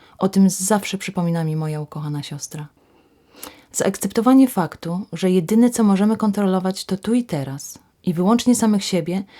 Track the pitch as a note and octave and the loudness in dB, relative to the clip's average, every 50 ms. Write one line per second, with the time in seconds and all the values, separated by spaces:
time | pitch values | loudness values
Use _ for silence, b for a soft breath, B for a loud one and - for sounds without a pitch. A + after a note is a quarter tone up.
0 | b b b b F#3 F#3+ - G3 G3 F#3 E3+ - F#3 - A3 G3+ G3+ - - G3 | b b b b -2 0 4 4 4 4 4 0 -2 -2 -2 -2 -2 -4 -8 -8
1 | - - G3 F#3 E3+ E3+ E3+ E3+ D#3+ D#3 D#3 D#3 D#3 D#3 D3+ D3+ D3 - - D3+ | -8 -8 -6 -4 -2 -2 0 -2 -2 -2 -2 -4 -4 -4 -6 -6 -8 -10 -10 -10
2 | D3+ D3 D3 C#3+ C#3+ - D3 C#3+ - - - D3+ D3+ - _ _ _ _ _ _ | -8 -6 -6 -6 -8 -10 -12 -12 -12 -12 -12 -14 -14 -16 _ _ _ _ _ _
3 | _ _ _ _ _ B B B B B B B B B B - - G3 G3 - | _ _ _ _ _ B B B B B B B B B B -2 -2 -2 -2 -2
4 | - G3 - A#3 G#3+ B3 C4 C4+ C4+ B3 - G3 E3 D3+ - - - E3 E3+ F#3 | -4 -4 -2 0 4 6 6 6 6 4 4 0 -4 -4 -4 -8 -8 -6 -6 -6
5 | G#3 - - - F#3+ F#3 F#3 F#3+ E3 D#3 G#3+ A3+ B3 B3 A#3+ - A3+ G3+ G3 F#3 | -6 -8 -6 -2 0 2 2 2 2 2 4 4 4 4 4 2 2 4 4 4
6 | G#3 G#3+ A3 G#3+ A3 G#3+ G3 G#3 G3+ F#3 F#3 F#3 F3+ F#3+ F#3 - - - F#3+ F#3 | 2 2 2 0 0 0 0 0 0 0 0 0 0 -2 -4 -6 -6 -6 -6 -6
7 | - G#3 A#3 B3 A#3+ - F3 C#3+ C3+ C3+ C3+ C#3+ - - - - _ _ _ _ | -2 -2 -2 -2 -2 -2 -4 -6 -4 -6 -8 -10 -12 -16 -18 -20 _ _ _ _
8 | - F#3+ D#3+ E3+ F3+ G3+ A#3 A#3+ - B3 A#3+ A#3+ A#3 A3 G#3+ G3 - - F#3+ F3 | -4 -4 -2 0 2 2 2 2 4 2 2 2 2 2 2 0 0 -2 -2 -2
9 | D#3+ E3+ F3+ G3 G3+ B B | -2 -2 -4 -6 -6 B B